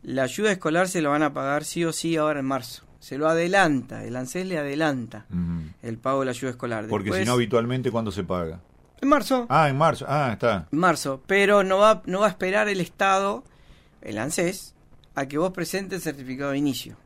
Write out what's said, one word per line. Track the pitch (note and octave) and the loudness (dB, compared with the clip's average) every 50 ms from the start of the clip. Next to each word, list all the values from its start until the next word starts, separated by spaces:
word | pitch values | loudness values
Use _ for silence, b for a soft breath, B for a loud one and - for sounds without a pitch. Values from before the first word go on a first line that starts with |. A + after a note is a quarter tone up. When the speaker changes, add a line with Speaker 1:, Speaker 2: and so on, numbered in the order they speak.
Speaker 1:
la | - - B2+ C3+ C3 | -8 -4 -2 -2 -2
ayuda | B2+ - - G#3 G#3+ | -2 -2 0 0 0
escolar | G3 F#3 - D#3+ D3+ E3+ F#3+ F3+ | 0 0 -2 0 2 2 2 2
se | F#3 F3+ | 0 -2
lo | D#3 C#3+ | 0 2
van | C#3+ D3 | 2 2
a | D#3 D3 | 0 0
pagar | C#3+ C3+ C3+ C#3 C#3+ D3 D#3 | 0 -2 -2 -2 -2 -2 -4
sí | - - E3+ E3+ | -4 -4 -2 -2
o | E3 | -2
sí | D#3 - - E3 E3 | -2 -2 -2 -2 0
ahora | D#3+ D3+ D3+ D3+ C#3+ | 0 0 0 0 -2
en | C3+ | -2
marzo. | C3+ C3+ C3 A#2 - - - - - - - | -2 -2 -4 -4 -8 -16 -18 -20 -20 -20 -20
Se | - - B2+ C3+ | -16 -10 -6 0
lo | D3+ D#3 | 0 2
adelanta, | E3 E3 E3+ F3 F#3 G3 F#3+ D#3+ D3 C3 A2+ - - A2+ G#2+ | 2 2 2 4 4 4 6 6 4 0 -2 -4 -12 -10 -10
el | A2 A#2+ | -8 -8
ansés | B2+ C3 B2+ - F3+ F#3 | -8 -8 -6 -6 -6 -6
le | F#3 F#3 D#3 | -4 -4 -4
adelanta | D3 C#3+ C#3 D3+ D#3+ D3+ C#3 B2+ A2+ - - G#2+ G#2+ _ | -4 -4 -2 0 0 0 0 -2 -6 -8 -12 -18 -14 _
Speaker 2:
Ujú. | G2 F2 F2 E2+ E2+ E2+ D#2+ D#2 F#2 _ | -4 -4 -2 -2 -4 -6 -6 -10 -14 _
Speaker 1:
el | - A#2+ A2+ A#2 | -10 -10 -10 -6
pago | - C3 C3+ C3+ | -4 -2 -2 0
de | C3+ | -2
la | C3 | -2
ayuda | B2 B2 C3+ C3 | -4 -4 -6 -6
escolar. | A#2+ A#2+ - A#2+ A#2 G#2+ G#2 G#2 | -6 -6 -6 -4 -4 -4 -4 -2
Speaker 2:
Porque | A2 G#2 G2 G#2+ | -4 -2 -2 -2
si | - F#3+ | -2 0
Speaker 1:
Después | G2 A2+ | 0 2
Speaker 2:
no, | B2 | 2
habitualmente, | B2 A#2+ G#2 A2 A#2 A2+ A#2+ B2+ C3 A#2+ B2+ | 2 2 2 2 2 2 2 -2 -2 -2 -2
¿cuándo | G#2+ A2+ A2+ G#2 | -2 -2 -2 -2
se | F#2 G2 F#2+ | -4 -4 -4
paga? | E2+ F#2 F2+ E2+ D#2+ D#2+ F2 - _ _ _ _ _ _ - | -2 -2 -2 -2 -4 -6 -10 -16 _ _ _ _ _ _ -4
Speaker 1:
En | - C#4 | 2 4
marzo. | D4+ C#4+ D4 - C4+ B3+ A#3+ - | 4 4 4 0 0 0 0 2
Speaker 2:
Ah, | C3+ D3+ D#3+ C#3+ | 4 4 4 4
en | C3 | 4
marzo. | C#3 D#3+ D#3+ - - C3 - | 4 4 2 2 0 -4 -2
Ah, | C3+ D3+ C#3+ B2 | 0 0 0 0
está. | G#2+ - - A#2 G#2+ F#2 D#2 - | -2 0 2 2 2 0 -2 -4
Speaker 1:
En | - D3+ | -2 2
marzo. | F3+ F3+ D#3+ C#3+ - C#3+ C3+ C3 - | 4 4 2 2 -2 -6 -6 -6 -2
Pero | - F#3+ G3+ G3 G3 G#3 G3+ | 0 2 4 6 6 6 4
no | F#3+ F#3+ F#3+ F#3+ | 4 4 4 6
va, | G#3 A3 A3 G#3+ - | 6 6 6 4 0
no | - F3+ F#3+ | -4 0 2
va | G#3+ | 2
a | G3+ | 2
esperar | F3+ - G3 F#3 F#3+ G#3+ G#3+ G#3 | 2 0 -2 0 2 2 2 2
el | G3+ F#3+ | 0 -2
Estado, | E3+ - - - G3+ G3 F#3+ F#3+ G3 G3 G#3 A#3+ - b b b b b b b b b b b | -2 -4 -2 0 2 4 4 4 2 0 -2 -4 -10 b b b b b b b b b b b
el | - - G#2+ G#2 | -12 -8 -6 -4
ansés, | A2+ D3 D#3+ - F3 F3 F#3 - - - _ _ _ _ - - - _ - | -4 -2 -2 0 0 -2 -2 -6 -12 -18 _ _ _ _ -20 -20 -20 _ -6
a | - C#3 | -6 -6
que | C3 C#3+ D3 | -4 -2 -2
vos | E3+ F#3+ | -2 -2
presentes | F3+ - E3+ D#3+ - F#3+ G3 F#3 G3 F3+ | -2 -4 -6 -4 -4 -6 -6 -6 -8 -6
el | |
certificado | - E3 C#3 C#3 C3 B2+ C3 C3 C#3 C#3+ | -6 -6 -8 -8 -10 -10 -8 -6 -4 -2
de | C#3 C#3 | -2 0
inicio. | D3 C#3+ B2+ - - - - - _ | 0 0 0 -2 -8 -12 -16 -20 _